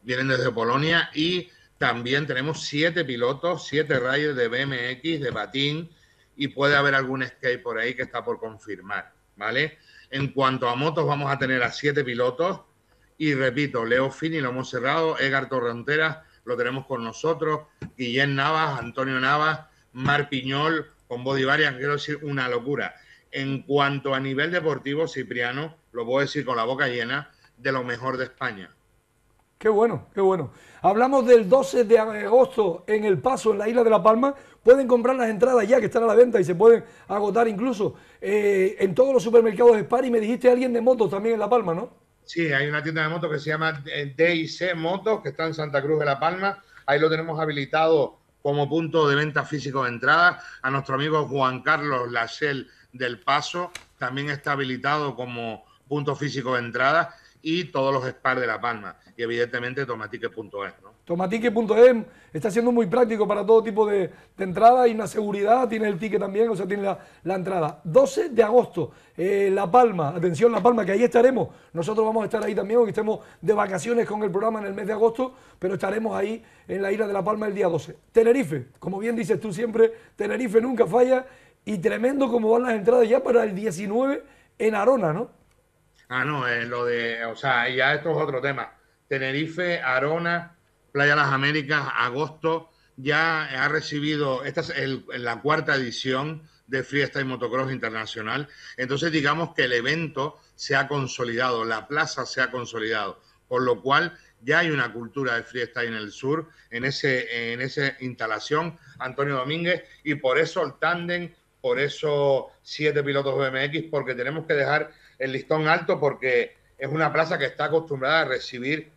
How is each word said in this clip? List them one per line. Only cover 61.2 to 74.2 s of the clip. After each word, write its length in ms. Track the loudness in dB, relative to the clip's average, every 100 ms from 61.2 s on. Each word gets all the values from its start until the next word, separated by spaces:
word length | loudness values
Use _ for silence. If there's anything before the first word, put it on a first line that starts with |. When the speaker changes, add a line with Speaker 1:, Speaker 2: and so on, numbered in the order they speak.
| -2 -2 0
Speaker 2:
punto 260 | 0 4 10
es 200 | 10 10 0 -16 -10
está 180 | -4 0
siendo 200 | 2 4
muy 160 | 4 4
práctico 400 | 4 4 4 0
para 180 | 0 6
todo 160 | 6
tipo 240 | 6 0 2
de, 240 | 2 0 -6 -20 -8
de 80 |
entrada 420 | -6 6 8 8 6
y 80 |
una 120 | 2 -4
seguridad, 600 | -4 -2 0 4 4 4
tiene 200 | 0 -2
el 100 | -2
ticket 220 | -2 -2
también, 280 | -2 0 0
o 60 | 0
sea, 100 | -4
tiene 160 | -2
la, 160 | -2 -4 -10 -12
la 100 | -6
entrada. 460 | -4 -2 -2 -2 -4
Doce 440 | 2 4 4 2 -2
de 140 | 2
agosto, 500 | 6 6 4 -2 -6 -8 _ -4
eh, 340 | 0 2 2
La 180 | 0 4
Palma, 400 | 6 6 4 -2
atención 420 | 0 -2 2 2
La 100 | 4
Palma, 220 | 2 2
que 80 | 0
ahí 100 | 2
estaremos. 440 | 4 6 4 4 -4 -8 -12
Nosotros 320 | -6 -2 0
vamos 180 | 0 0
a 20 | -2
estar 180 | -4
ahí 100 | -2
también, 220 | -4 0 2
aunque 120 | 2
estemos 300 | 0 -2 -4 -8 -10
de 120 | 0
vacaciones 520 | 0 0 -2 -2 0 0
con 160 | -2